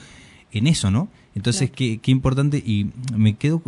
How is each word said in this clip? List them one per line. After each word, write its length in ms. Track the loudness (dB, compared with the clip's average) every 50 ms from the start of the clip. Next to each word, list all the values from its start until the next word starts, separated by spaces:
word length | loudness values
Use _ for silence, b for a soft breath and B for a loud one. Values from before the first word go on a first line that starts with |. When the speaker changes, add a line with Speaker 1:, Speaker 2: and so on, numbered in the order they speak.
| B B B B B B B B B B
Speaker 1:
en 160 | -4 0 2
eso, 240 | 2 2 2 2 0
¿no? 180 | 2 0 0 -2 b b b b b
Entonces, 340 | -6 -4 -2 -2 0 -2 -2
Speaker 2:
Claro. 40 | -2
Speaker 1:
qué, 220 | -2 -4 -4 -4 -2
qué 120 | 0 2
importante, 480 | 2 2 2 0 0 0 0 0 0 -2
y 300 | -2 0 0 0 0 -2 -4 -8 -10 -6 0
me 200 | 2 2 2 2
quedo 280 | 2 0 -2 0 -2 -4